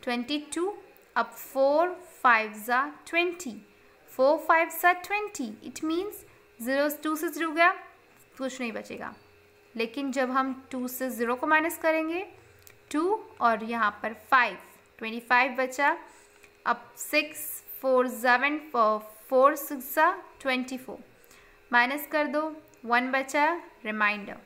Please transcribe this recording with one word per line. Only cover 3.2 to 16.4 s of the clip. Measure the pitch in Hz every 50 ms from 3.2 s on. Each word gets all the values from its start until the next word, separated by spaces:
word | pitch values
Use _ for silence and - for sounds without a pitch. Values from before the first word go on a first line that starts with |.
| 349 359 349 - - 254 208 214 - - - - _ - _ _ _ - -
फ़ोर | - 262 269 311 311
फ़ाइव | 302 - 339 320 339 330 -
ज़ा | - - 349 359
ट्वेंटी, | 359 359 - 392 415 415 403 - - 269 220 208 - -
it | - - - -
means | 311 320 339 392 415 415 - - - - - _ _ _ _
ज़ीरो, | 233 240 269 277 285 302 294 294 -
टू | 311 311
से | 302 320 339
ज़ीरो | 294 294 330 320
गया, | 294 330 339 349 381 381 - - - _ _ _ _ _ - _ _ -
कुछ | 269 262 254 262
नहीं | 254 233 208
बचेगा। | 208 214 - - - 160 - - - - - - - _ _ _ _ _ _ _
लेकिन | 226 226 226 226 277 277 277 247
जब | 277 262 247
हम | 254 269 262 269 262 254 - -
टू | - 262 247 247
से | 247 - 262 262
ज़ीरो | 233 220 240 233 247
को | 247 320
माइनस | 302 311 311 311 339 330 -
करेंगे, | - 320 320 320 320 320 330 349 392 392 - - - - - - - - - _ _ _ -
टू | 294 320 370 415 427 - - - -
और | - 233 226 214 220
यहाँ | 220 233 233 220 208 208 - -
पर | 220 226 - - -
फ़ाइव, | - 254 240 220 180 175 - - - - _ _ _ -
ट्वेंटी | 226 220 220 233
फ़ाइव | 233 - 254 247 254 277 240
बचा। | 254 262 254 254 - 285 285 330 339 - - - - - _ _ _